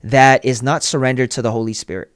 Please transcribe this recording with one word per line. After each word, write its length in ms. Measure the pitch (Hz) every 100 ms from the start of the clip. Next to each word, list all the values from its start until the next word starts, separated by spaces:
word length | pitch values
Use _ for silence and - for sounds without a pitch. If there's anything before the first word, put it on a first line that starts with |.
that 440 | 107 135 135 131 123
is 160 | 117
not 200 | 127 156
surrendered 480 | - 151 131 127 127
to 100 | -
the 100 | 117
Holy 220 | 113 113
Spirit. 380 | 110 - 92 -